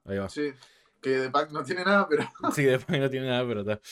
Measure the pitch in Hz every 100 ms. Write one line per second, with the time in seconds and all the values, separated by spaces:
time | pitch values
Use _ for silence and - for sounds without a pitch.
0 | - 98 98 151 147 127 - _ _ _
1 | 131 131 131 143 151 151 131 180 185 202
2 | 185 147 151 - 339 156 135 127 - 139
3 | 135 131 131 123 123 107 101 107 -